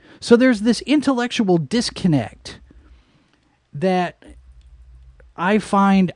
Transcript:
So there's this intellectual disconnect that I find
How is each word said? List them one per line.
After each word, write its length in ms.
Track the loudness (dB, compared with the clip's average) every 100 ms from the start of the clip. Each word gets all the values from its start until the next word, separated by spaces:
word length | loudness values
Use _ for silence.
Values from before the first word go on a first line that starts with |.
| -20 -10
So 160 | 2 4
there's 240 | 4 2
this 180 | 0 -2
intellectual 760 | 0 0 0 -2 -4 -4 0 0
disconnect 1040 | 0 -4 -4 -2 0 0 -2 -12 -20 -20 -20 -20 _ -20 _ _ _ _ _ _ _
that 500 | -6 -2 -2 -4 -10 -20 -20 -20 -20 -20 -20 -20 -20 -20 -20 -20 -6
I 220 | -2 0
find 560 | 0 0 2 2 0